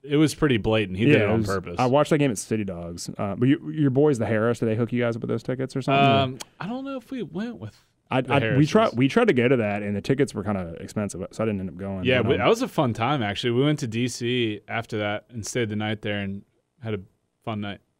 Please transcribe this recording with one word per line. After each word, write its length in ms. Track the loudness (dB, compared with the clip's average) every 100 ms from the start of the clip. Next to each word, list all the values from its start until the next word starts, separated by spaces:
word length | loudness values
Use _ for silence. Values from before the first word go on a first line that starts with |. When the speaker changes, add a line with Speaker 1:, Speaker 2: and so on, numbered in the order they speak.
Speaker 1:
it 140 | 0 2
was 160 | 2
pretty 240 | 2 2 2
blatant. 400 | 2 2 0 2
He 80 | 4
Speaker 2:
Yeah, 60 |
Speaker 1:
did 100 | 6
it 40 | 4
Speaker 2:
it 40 |
Speaker 1:
on 80 | 2
Speaker 2:
was, 60 | 0
Speaker 1:
purpose. 280 | -2 -4 -2
Speaker 2:
I 80 | 2
watched 240 | 4 4
that 80 | 4
game 140 | 2
at 60 | 0
City 240 | -2 -2
Dogs. 440 | -2 -6 -8 -10 -12 -6
Uh, 160 | -4 2
but 120 | 2
you, 220 | 2 0
your 220 | 0 2
boys, 260 | 4 4 2
the 80 | 0
Harris, 320 | 2 2 0
did 80 | 0
they 80 | 0
hook 160 | 0
you 80 | 0
guys 160 | -2 -2
up 60 |
with 80 | -4
those 140 | -4
tickets 320 | -4 -6 -4 -4
or 80 |
something? 200 | 0 4
Speaker 1:
Um, 340 | 6 4 2 -4 -16 _
I 60 | -8
don't 180 | -8
know 140 | -8 -10
if 140 | -10
we 100 | -10
went 380 | -8 -8 -8 -10
with 180 | -14 -16 _ _ _
Speaker 2:
I, 120 | -2
Speaker 1:
the 120 | 0
Speaker 2:
I, 40 | 0
we 40 |
Speaker 1:
Harrises. 300 | 2 2 4
Speaker 2:
tried, 220 | 4 2 2
we 100 | 2
tried 200 | 4 4
to 60 | 4
go 120 | 4
to 100 | 4
that, 260 | 2 -2
and 120 | -2 -4
the 60 |
tickets 320 | -2 0 0
were 100 | -2
kinda 320 | -4 -4 -4 -10
expensive, 440 | -8 -6 -6 -6 -10
so 140 | -4
I 20 | -2
didn't 140 | -2
end 100 | -6
up 80 | -8
going. 260 | -8 -4
Speaker 1:
Yeah, 200 | 0 2
Speaker 2:
But, 60 | 2
Speaker 1:
we, 40 |
Speaker 2:
um, 60 | 2
Speaker 1:
that 80 | 2
was 160 | 2
a 40 | 0
fun 260 | 0 0
time, 280 | 0 0 0
actually. 300 | -2 -2 0
We 120 | 2
went 140 | 2 2
to 100 | -2
D 200 | -2 -2
C 540 | -2 -2 0 -2 -4 -6
after 300 | -8 -6 -4
that 280 | -2 -4 _
and 160 | -12 -6
stayed 240 | -4 -2
the 60 | -2
night 260 | -4 -4
there 160 | -4 -4
and 240 | -6 -8 -14 _ _ _
had 140 | -8 -8
a 40 | -8 _ _ _ -8
fun 160 | -8
night. 200 | -8 -10 _